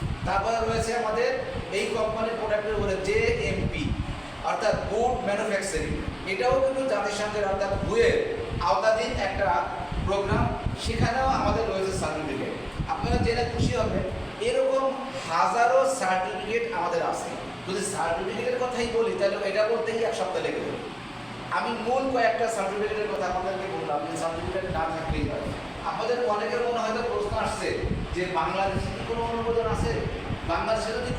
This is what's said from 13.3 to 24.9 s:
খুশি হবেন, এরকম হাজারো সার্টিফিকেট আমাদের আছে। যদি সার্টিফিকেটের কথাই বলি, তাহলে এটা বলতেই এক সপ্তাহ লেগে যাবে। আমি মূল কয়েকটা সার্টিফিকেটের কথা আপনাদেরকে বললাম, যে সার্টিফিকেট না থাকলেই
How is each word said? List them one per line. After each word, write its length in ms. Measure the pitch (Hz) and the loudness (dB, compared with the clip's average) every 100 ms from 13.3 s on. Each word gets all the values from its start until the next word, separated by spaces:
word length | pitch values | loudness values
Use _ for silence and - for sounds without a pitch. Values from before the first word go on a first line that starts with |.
| 233 233 233 | 2 0 0
খুশি 200 | - 247 | 0 2
হবেন, 260 | 220 190 185 - - - | 0 0 -2 -4 -6 -2
এরকম 520 | 226 254 269 269 269 262 254 269 - | 0 2 4 4 2 0 -4 -6 -2
হাজারো 640 | 165 185 185 233 175 180 | 2 4 4 6 6 4
সার্টিফিকেট 800 | - 185 185 180 185 202 233 233 | 2 2 2 0 -2 -2 -2 0
আমাদের 300 | 175 175 170 | -2 0 0
আছে। 280 | 156 - - - - - - | 0 -2 -4 -6 -8 -8 -4
যদি 120 | 196 | -2
সার্টিফিকেটের 720 | 185 - - 170 185 233 247 247 | -2 -2 0 0 -2 -2 -2 0
কথাই 260 | 247 240 233 | 0 0 0
বলি, 220 | 226 220 185 | 2 2 2
তাহলে 160 | 196 - 196 | 2 2 0
এটা 200 | 202 214 | 2 2
বলতেই 360 | 233 226 226 | 2 0 0
এক 100 | 220 | 0
সপ্তাহ 280 | - - 247 | 0 -2 0
লেগে 180 | - - | -2 -2
যাবে। 160 | - - - - - - - - - | -4 -6 -8 -10 -12 -12 -10 -10 -4
আমি 200 | - 240 | -2 0
মূল 400 | 220 214 262 269 | -2 0 0 2
কয়েকটা 360 | 254 226 226 226 | 4 4 4 0
সার্টিফিকেটের 580 | - 190 202 208 214 208 190 | 0 -2 -2 -2 -2 -2 -2
কথা 100 | 185 | -2
আপনাদেরকে 520 | 180 185 190 180 - | 0 -2 -2 -4 -4
বললাম, 280 | 160 147 151 | -2 -2 -2
যে 60 | 165 | -2
সার্টিফিকেট 480 | 165 165 170 185 | -2 -2 -2 -2
না 160 | 180 160 | -2 -2
থাকলেই 480 | 165 | -2